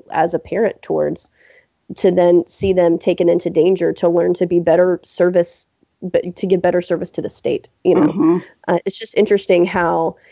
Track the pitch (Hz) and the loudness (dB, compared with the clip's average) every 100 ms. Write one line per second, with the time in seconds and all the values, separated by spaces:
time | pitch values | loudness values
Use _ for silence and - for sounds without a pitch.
0 | - - 170 170 - 180 220 - - 160 | -4 -2 -2 -4 -6 -4 -2 -4 -6 -4
1 | 151 156 - _ _ _ _ _ - 180 | -4 -6 -12 _ _ _ _ _ -18 -2
2 | 190 180 175 175 - - 196 185 170 170 | 0 2 4 4 0 -4 -2 2 2 2
3 | - 175 170 170 170 165 165 190 170 170 | -2 0 0 0 0 0 2 2 -2 -2
4 | 175 175 175 180 175 175 170 165 180 175 | 0 0 0 -2 0 0 2 2 2 0
5 | - - 180 180 175 - - _ _ _ | -8 -2 0 2 -2 -6 -20 _ _ _
6 | 185 170 180 175 185 180 175 180 175 165 | -6 -4 -4 -6 -2 0 0 -2 -2 -6
7 | 180 - - - - - - _ 175 202 | -6 -8 -10 -8 -6 -6 -8 _ 0 2
8 | 151 170 160 175 - _ - 180 - - | 2 2 0 0 -4 _ -4 -4 -4 -10
9 | 220 - 208 202 - 180 180 185 170 170 | -6 -2 0 0 2 2 2 0 -2 0
10 | 165 - _ | -4 -6 _